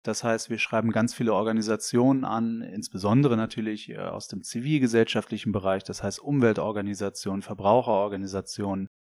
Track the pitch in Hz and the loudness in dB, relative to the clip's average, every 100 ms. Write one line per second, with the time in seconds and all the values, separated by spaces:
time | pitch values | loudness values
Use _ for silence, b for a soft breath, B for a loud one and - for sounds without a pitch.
0 | - 107 120 113 - 110 - 113 113 107 | -6 -4 -2 -2 -2 -4 -2 0 2 2
1 | 117 - 117 98 110 110 107 107 - 120 | 0 0 0 2 2 0 0 -2 0 2
2 | 127 135 131 113 113 113 117 101 - 95 | 4 4 0 -2 -2 -4 -8 -10 -10 -2
3 | 101 120 143 113 110 - 110 107 - 107 | 4 6 6 4 0 -4 -4 -6 -8 -10
4 | 95 92 - 98 - 117 135 151 127 113 | -8 -8 -10 -12 -10 -6 0 2 4 4
5 | 113 117 - 107 110 101 95 95 - - | 4 2 -4 -4 -2 0 0 0 -2 -8
6 | 101 - - 143 117 104 92 104 101 101 | -8 -6 -2 2 4 4 0 -2 -4 -4
7 | 101 - 101 98 - 101 98 120 120 101 | -6 -6 -6 -6 -6 0 4 4 4 2
8 | 101 98 98 95 - - 101 95 95 _ | 0 -4 -6 -6 -6 -6 -4 -4 -6 _